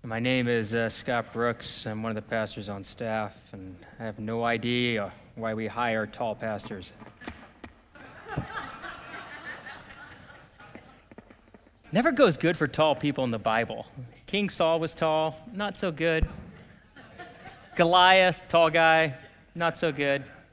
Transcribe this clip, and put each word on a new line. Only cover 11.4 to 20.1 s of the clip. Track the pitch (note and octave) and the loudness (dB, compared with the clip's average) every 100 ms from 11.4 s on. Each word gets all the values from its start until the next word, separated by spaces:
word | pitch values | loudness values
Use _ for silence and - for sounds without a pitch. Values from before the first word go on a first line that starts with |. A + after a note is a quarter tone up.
| _ - _ _ - | _ -20 _ _ -2
Never | F3+ C#4 | 2 2
goes | C4+ C4 D#3 | 6 4 6
good | D#3+ F3 | 0 0
for | D3 | -2
tall | - D#3 C#3 | 2 2 4
people | D3 C#3+ B2+ | 0 0 -2
in | |
the | A2+ | 0
Bible. | G#2+ A2+ A#2 A2+ - - B2 - - | 0 0 0 -6 -12 -14 -16 -18 -6
King | G3 G3 | -2 -2
Saul | - E3 E3 | 2 2 4
was | D#3+ - | 0 -2
tall, | D#3+ D#3 D#3 - - | 0 2 0 -4 -14
not | G3 G#3 F#3+ | -8 -6 -4
so | F#3+ | -6
good. | D3+ E3 D#3+ D#3+ - - - - - _ - - - - - - - - - | 0 0 2 0 -4 -16 -20 -20 -20 _ -20 -20 -18 -18 -16 -20 -20 -12 2
Goliath, | E3+ F3+ F3+ F#3+ F#3 E3 - | 6 8 10 10 6 2 2
tall | E3 D#3+ | 4 6
guy, | E3 D#3+ D#3+ D#3+ B2+ - - - | 6 6 6 4 -2 -16 -20 -16
not | E3+ E3+ D#3+ | -2 -2 0
so | E3+ | -2
good. | C#3 C#3+ | 0 0